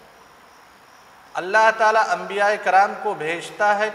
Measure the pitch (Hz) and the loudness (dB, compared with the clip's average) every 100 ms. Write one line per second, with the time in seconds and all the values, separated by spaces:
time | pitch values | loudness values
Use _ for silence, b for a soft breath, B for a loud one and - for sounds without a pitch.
0 | - - - - - - - - - - | -20 -20 -20 -20 -20 -20 -20 -20 -20 -20
1 | - - - 156 175 214 220 220 214 220 | -20 -20 -12 -10 0 4 4 4 2 2
2 | 202 175 180 196 202 208 196 185 208 208 | 0 -2 -4 -2 0 0 2 2 2 -2
3 | 214 170 151 170 - - 208 208 214 | -6 -6 -6 -6 -8 -4 0 0 -2